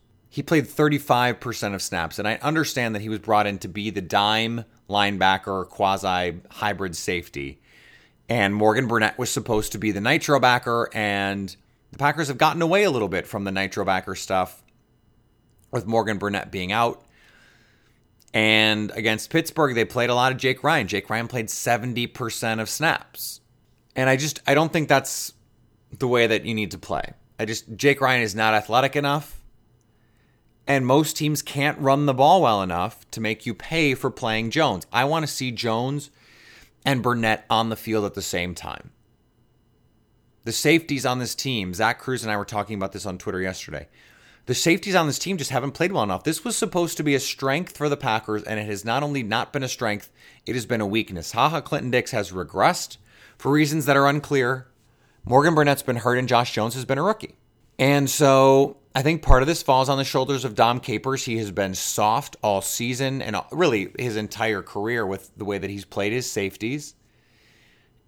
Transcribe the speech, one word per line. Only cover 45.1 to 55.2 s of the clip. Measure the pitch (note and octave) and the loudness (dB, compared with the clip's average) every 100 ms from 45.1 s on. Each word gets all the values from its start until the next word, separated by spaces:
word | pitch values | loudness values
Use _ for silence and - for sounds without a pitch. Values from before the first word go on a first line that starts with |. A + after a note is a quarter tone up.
| C3+ | -2
team | F3 F#3+ | -4 -4
just | C3+ | -4
haven't | B2+ C#3 | -4 -4
played | - F3 | -2 -2
well | F#3 | 0
enough. | G#2 F#2 | 0 -2
This | D3+ D#3+ A#3+ | -2 -4 -4
was | - | -4
supposed | G3 F3 E3+ - | -2 -2 -2 -2
to | |
be | D3+ C#3 | 0 0
a | |
strength | - - C3+ C#3+ F3+ - | -2 -4 -2 -2 -4 -4
for | D3 | -2
the | C#3+ | -2
Packers, | C3 A2 - G#2+ | 0 -2 -2 -6
and | - G#2+ | -4 -6
it | G#2 | -4
has | G2+ A2+ | -6 -2
not | B2 | -2
only | - C#3 | -2 -4
not | A2 A2+ A2+ | -2 -2 -2
been | C#3+ | -6
a | B2+ | -6
strength, | - A#2 G#2 - _ - - - | -4 -4 -4 -8 _ -20 -16 -8
it | B2 | -6
has | G#2 | -2
been | A#2 | -2
a | G#2 | 0
weakness. | A2 G2+ F2+ D#2 | -2 -2 -6 -6
Ha | A2+ C#3+ | 0 0
Ha | D#3+ | 0
Clinton-Dix | - D3+ B2 B2 - | -4 -6 -2 -2 0
has | A#2 G2+ | -4 -4
regressed | F#2 D#2+ F2+ C3 F3+ - - _ _ - - | -6 -6 2 2 2 -6 -16 _ _ -20 -8
for | C3 | 0
reasons | D3 D3+ D#3+ C#3 | 2 2 0 2
that | C#3 | 4
are | C#3 | 4
unclear. | D3 - C#3+ B2 C3 - _ _ _ _ _ | 2 0 0 0 -2 -8 _ _ _ _ _